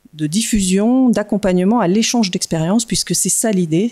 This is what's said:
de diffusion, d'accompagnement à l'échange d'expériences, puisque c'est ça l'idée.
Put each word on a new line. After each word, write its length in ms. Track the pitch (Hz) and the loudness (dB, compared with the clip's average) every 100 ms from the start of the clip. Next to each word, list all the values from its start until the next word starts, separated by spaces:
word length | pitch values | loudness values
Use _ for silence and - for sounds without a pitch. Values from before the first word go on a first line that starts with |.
| - | -18
de 120 | 151 151 | -8 -4
diffusion, 840 | 190 226 214 185 190 220 262 254 | -2 0 0 0 2 2 2 2
d'accompagnement 720 | 208 208 202 190 180 185 240 | 2 0 -2 0 2 2 2
à 80 | 170 | 2
l'échange 420 | 208 220 240 196 | 0 0 0 0
d'expériences, 540 | 185 - 165 160 226 | -2 -4 -2 0 0
puisque 300 | - 190 - | 0 -4 -2
c'est 140 | 175 - | -4 -2
ça 220 | - 220 | -2 0
l'idée. 400 | 190 170 160 233 | 0 0 0 0